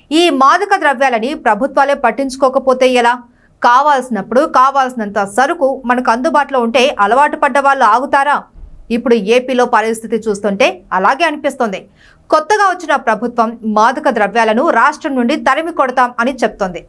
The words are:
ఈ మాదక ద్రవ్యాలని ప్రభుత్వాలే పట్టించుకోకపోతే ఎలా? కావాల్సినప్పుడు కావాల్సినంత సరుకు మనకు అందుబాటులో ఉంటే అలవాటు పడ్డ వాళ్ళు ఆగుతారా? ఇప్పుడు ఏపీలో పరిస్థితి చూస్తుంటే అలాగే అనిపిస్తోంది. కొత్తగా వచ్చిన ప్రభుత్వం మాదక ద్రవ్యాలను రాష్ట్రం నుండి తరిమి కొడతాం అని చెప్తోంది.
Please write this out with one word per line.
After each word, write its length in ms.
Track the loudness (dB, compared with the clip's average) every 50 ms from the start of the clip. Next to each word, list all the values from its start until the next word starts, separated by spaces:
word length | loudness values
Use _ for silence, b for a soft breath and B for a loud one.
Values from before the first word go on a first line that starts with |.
| B B 0 2
ఈ 20 | 2 2 2 4 4
మాదక 300 | 4 4 2 2 0 0 2 2
ద్రవ్యాలని 480 | 0 0 2 0 0 0 -2 -2 -4 -6 -2 0 0
ప్రభుత్వాలే 500 | 0 0 -2 -2 0 2 2 2 2 0 0
పట్టించుకోకపోతే 800 | 0 0 -2 -4 -6 -2 0 0 0 0 0 0 0 0 2 2 2 2 2
ఎలా? 140 | 2 2 0 -2 -6 b b b b b b b
కావాల్సినప్పుడు 800 | 2 4 4 4 4 2 2 0 0 -4 -6 -6 -4 -2 0 0 0 2 2 2
కావాల్సినంత 580 | 2 2 2 0 -2 -2 -4 -8 -8 -6 -4 -4 -4 -2 0
సరుకు 320 | 0 0 0 0 -2 -2 -2 -2 -2 -4 -2
మనకు 180 | -2 0 0 0 0
అందుబాటులో 440 | 0 0 0 0 0 0 0 -2 -2 0 0
ఉంటే 180 | 2 2 2 2 2 0 0
అలవాటు 320 | 2 2 2 2 2 0 0
పడ్డ 160 | -2 0 0 2 2
వాళ్ళు 180 | 2 2 4 4 4 2
ఆగుతారా? 420 | 2 0 0 0 0 2 0 0 -2 -4 -8 _ -20 -20 -20 -20 -16 -8 -6 -4
ఇప్పుడు 200 | -2 0 0 0 0 2 2 0
ఏపీలో 300 | 0 0 0 0 0 0 2 2
పరిస్థితి 420 | 0 0 0 -4 -6 -6 -6 -6 -4 -4
చూస్తుంటే 420 | -4 -4 -2 -2 -2 0 0 0 0 -2 -4 -8 -6 -2
అలాగే 280 | 0 2 0 2 2 0 -2
అనిపిస్తోంది. 500 | -2 -2 -6 -6 -4 -4 -4 -4 -4 -8 -12 -16 b b b b b b b -2
కొత్తగా 320 | -2 0 0 0 0 2 2 0
వచ్చిన 240 | 0 -2 -4 -2 -2 -2 0
ప్రభుత్వం 420 | -2 -2 -2 -4 -4 -2 -2 -2 -2 -4 -6 -6 -2 0
మాదక 320 | 2 2 2 2 0 -2 -2 0
ద్రవ్యాలను 480 | 0 0 0 0 0 0 2 2 0 0 2 2 2
రాష్ట్రం 340 | 2 2 0 -2 -6 -6 -2 -2
నుండి 160 | 0 0 -2 0 0
తరిమి 260 | 0 0 0 -2 -4 -2 -2
కొడతాం 320 | -2 0 0 0 0 0 0 -2
అని 100 | -4 -4 -2 -2
చెప్తోంది. 380 | -4 -4 -4 -4 -6 -6 -8 -10 -16